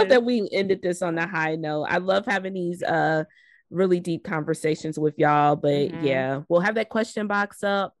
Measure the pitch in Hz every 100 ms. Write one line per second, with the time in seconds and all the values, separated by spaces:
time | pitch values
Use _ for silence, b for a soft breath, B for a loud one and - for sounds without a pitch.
0 | 381 247 240 240 196 196 190 190 180 175
1 | 180 165 175 165 156 160 151 151 - 180
2 | 185 196 220 196 190 190 175 175 - 160
3 | 151 156 160 b b b _ 170 185 175
4 | 180 165 - 160 151 160 151 156 156 151
5 | 151 151 147 147 147 147 147 143 143 165
6 | 147 131 131 139 151 170 202 220 214 220
7 | 226 220 208 202 202 - 202 202 190 -